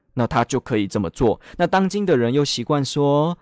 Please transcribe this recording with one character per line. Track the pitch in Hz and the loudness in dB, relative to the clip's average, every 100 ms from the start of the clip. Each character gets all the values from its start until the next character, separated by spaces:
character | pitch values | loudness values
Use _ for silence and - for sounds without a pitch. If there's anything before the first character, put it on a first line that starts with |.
| _ | _
那 | - 117 | -4 -2
他 | 127 117 | 0 0
就 | - | -2
可 | - 110 | -2 -2
以 | 101 | -2
这 | - | -2
么 | 85 | -4
做。 | - 120 - - - | 0 0 0 -6 -4
那 | 175 | 0
当 | 190 190 | 2 0
今 | 202 196 | 0 2
的 | 135 | 2
人 | 117 | 2
又 | 139 143 | 0 0
习 | - | -2
惯 | 117 147 131 | -2 -2 -2
说 | 147 143 143 160 175 | 0 2 2 0 -4